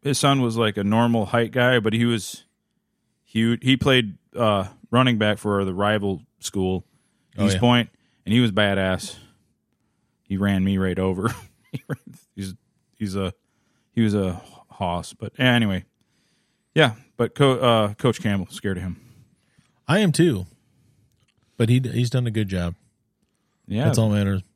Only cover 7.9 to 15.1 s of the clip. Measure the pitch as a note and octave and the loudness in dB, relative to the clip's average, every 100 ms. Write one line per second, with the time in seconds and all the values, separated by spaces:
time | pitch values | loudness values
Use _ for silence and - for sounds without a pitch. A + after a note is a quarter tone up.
7.9 | _ _ _ - A2+ A#2+ F#2+ G#2 G2 F#2+ | _ _ _ -2 2 2 2 0 2 0
8.9 | F#2 - - - _ _ _ _ _ _ | -2 -6 -16 -20 _ _ _ _ _ _
9.9 | _ _ _ _ G2 G2+ F#2+ F#2+ G2 F#2+ | _ _ _ _ -2 0 0 0 0 -2
10.9 | F2+ F#2+ F#2 G#2+ - - _ _ - _ | -2 -2 -2 -4 -6 -16 _ _ -14 _
11.9 | C#3+ - - _ - F#2+ F#2+ _ _ _ | -14 -14 -20 _ -14 -12 -12 _ _ _
12.9 | _ G#2+ G2 F#2+ - _ _ _ _ _ | _ -8 -4 -6 -8 _ _ _ _ _
13.9 | - A2 G2+ F#2+ F2 - - _ - F#2 | 0 0 2 -2 -6 -14 -20 _ -8 -6
14.9 | F2 E2+ | -6 -8